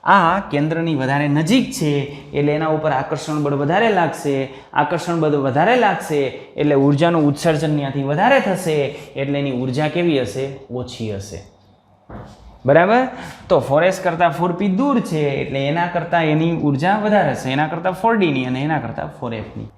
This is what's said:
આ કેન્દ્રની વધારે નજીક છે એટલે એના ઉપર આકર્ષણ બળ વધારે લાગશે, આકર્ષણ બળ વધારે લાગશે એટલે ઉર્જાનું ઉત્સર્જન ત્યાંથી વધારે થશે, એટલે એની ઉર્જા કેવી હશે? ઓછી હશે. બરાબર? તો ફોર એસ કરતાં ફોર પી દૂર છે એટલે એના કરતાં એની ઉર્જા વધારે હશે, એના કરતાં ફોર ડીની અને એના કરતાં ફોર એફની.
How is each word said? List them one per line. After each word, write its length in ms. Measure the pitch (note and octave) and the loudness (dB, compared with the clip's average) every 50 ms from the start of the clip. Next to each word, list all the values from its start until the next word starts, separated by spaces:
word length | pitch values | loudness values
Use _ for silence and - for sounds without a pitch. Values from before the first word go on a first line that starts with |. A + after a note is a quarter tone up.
| - | 4
આ 360 | - F#3 G3+ F3 E3 F3 G3+ G3 - | 6 4 6 6 4 2 0 -2 -2
કેન્દ્રની 440 | D3 C#3+ D3 D#3 E3 E3 E3 E3 D#3+ | -2 0 0 0 0 -2 -2 -2 -2
વધારે 320 | C3+ C3 C3 C#3 C#3+ D3 D3 | 0 0 0 0 0 2 2
નજીક 420 | C#3+ D3 D#3+ D#3 A3+ C4 A3+ - - - | 2 0 2 4 2 2 2 0 -4 -2
છે 140 | E3 D3+ C#3+ C#3+ C#3 C#3+ - - - - | -2 0 0 0 -2 -4 -10 -14 -16 -8
એટલે 200 | - C#3 C#3+ D3 D3 | -2 0 0 0 0
એના 200 | D3+ D#3+ D#3+ D#3 | 0 0 0 0
ઉપર 160 | D3+ D#3 D#3 | 0 0 0
આકર્ષણ 500 | C#3 B2+ C#3+ - D#3+ C#3+ - - D3+ D3+ D3 | 0 -2 -2 -4 -6 -6 -6 -6 -4 -2 -2
બળ 160 | C#3+ C#3+ C#3 | 0 0 0
વધારે 260 | D3 C#3+ E3+ G3+ A#3 A3+ G#3 F#3 | 0 0 2 2 2 2 2 2
લાગશે, 380 | E3+ D#3 - - - D3 C#3 C3+ C3+ B2+ - - - - | 0 0 -2 -4 -4 -2 -2 -2 -2 -6 -8 -18 -20 -6
આકર્ષણ 480 | - - D3 - F3 E3 - F3 E3+ E3 | -2 -2 0 0 -2 -4 -2 -2 -2 0
બળ 220 | D#3 D3+ D3 D3 C3+ | 2 2 2 2 0
વધારે 300 | C3+ A#2+ C#3+ E3 G#3+ B3 | 0 2 2 4 4 4
લાગશે 440 | B3+ A3+ G3+ F#3 - - - D#3 D3 C#3 B2+ A#2+ - - - - | 4 4 2 0 -2 -4 -2 -2 0 0 -2 -4 -8 -16 -16 -6
એટલે 180 | - D3 D3 C#3+ | -2 0 2 4
ઉર્જાનું 520 | C#3 C#3 C#3+ D3 C3+ E3 E3+ E3+ E3 D3+ D3 | 4 4 4 4 4 4 2 4 4 2 2
ઉત્સર્જન 480 | C#3 - - E3+ D#3+ D3 D#3 D#3+ D3+ | 2 2 0 0 0 2 0 0 0
ત્યાંથી 340 | D3 C#3 C3 B2+ C#3+ C#3 C3+ | -2 -2 -2 -4 -4 -2 -2
વધારે 280 | D3 D#3 G3 B3 C#4 C4 | 0 2 4 4 4 4
થશે, 360 | G3+ G3+ F#3 - - E3 D#3 D3 C#3 C3+ - - - - - | 2 0 -2 -2 -2 -2 0 0 0 -2 -4 -10 -16 -14 -8
એટલે 220 | C3+ C#3 C#3 C#3+ C#3+ | -6 -4 -2 -2 -2
એની 200 | C#3+ C#3 B2+ B2 B2+ | -2 -2 -2 -2 -4
ઉર્જા 240 | C3 B2 C#3 D3+ D3+ | -2 -2 0 -2 0
કેવી 320 | D3 F3 F3 F3 D#3 C3+ | 0 0 0 2 2 2
હશે? 260 | B2 A2 - C3 C3+ C#3 C#3 - - - | 0 -2 -4 -6 -6 -6 -8 -12 -14 -10
ઓછી 400 | A#2 B2 A#2+ - - - A#2 G#2+ | -8 -8 -8 -8 -8 -8 -8 -6
હશે. 280 | G#2 G2 G2 - - F2+ - - _ _ _ _ _ _ _ _ _ _ _ _ - - - - - - - - - - - | -6 -8 -10 -10 -14 -16 -16 -18 _ _ _ _ _ _ _ _ _ _ _ _ -18 -18 -18 -18 -20 -20 -20 -20 -20 -6 0
બરાબર? 420 | C3 C#3+ D#3+ F3 F#3+ A3 B3 C4 B3 - - - D#3+ - - - - | 4 4 6 6 6 4 2 2 0 -6 -12 -16 -16 -16 -18 -2 2
તો 120 | F#3+ D3+ | 2 2
ફોર 220 | B2 - C#3 D3+ | 2 2 2 2
એસ 180 | E3+ F#3 F#3 F#3 | 4 2 0 0
કરતાં 340 | - F#3 E3 E3 F3 E3+ D3+ C#3+ | -2 -4 0 2 2 0 2 0
ફોર 140 | E3+ F3+ | -2 -2
પી 200 | F3 F3 G3+ G3+ F#3 F#3+ | 0 0 0 0 0 0
દૂર 180 | C4+ C#4+ C#4 A#3+ | 0 2 0 0
છે 220 | - - E3 D#3 D3 C#3+ C3+ C3 | -2 -2 -2 -2 0 0 -2 -2
એટલે 180 | C3 - C3 C#3 C3+ C#3 | -4 -4 -4 -2 -2 0
એના 240 | D3+ E3+ F3 F3 F3 | 0 0 -2 -2 -2
કરતાં 380 | F3 D#3+ E3+ E3+ E3+ E3 D#3 | -4 -4 0 0 0 2 2
એની 260 | D3+ D#3 D#3+ E3+ E3 D#3 | 2 2 2 2 0 0
ઉર્જા 340 | D3 D3 C#3 C3 D3+ F#3 G3+ G#3+ G#3 | 0 0 0 2 2 2 2 2 2
વધારે 280 | G#3+ G#3 G3+ F3+ D3 B2+ | 2 2 4 2 2 -2
હશે, 140 | - - C3 | -2 -4 -2
એના 180 | C3 C#3+ D3+ D#3 | 0 0 0 -2
કરતાં 340 | D#3+ E3 E3+ F#3 F3+ - | -4 -4 -4 -4 -4 0
ફોર 140 | - A3+ A#3 | 0 2 2
ડીની 280 | G#3+ F#3+ E3 C#3 C3 B2+ | 4 2 2 2 0 -2
અને 140 | B2+ B2+ C3 | -2 -2 -2
એના 200 | C#3 D3+ D#3+ D3 A#2+ | -2 -2 -2 -2 -4
કરતાં 240 | A2+ A2 - - D3+ - - | -6 -8 -8 -10 -10 -10 -10
ફોર 140 | - A#2+ A#2 | -8 -8 -8
એફની. 320 | A2 G#2+ - - A2 A2 G#2+ - | -8 -10 -10 -12 -12 -14 -14 -16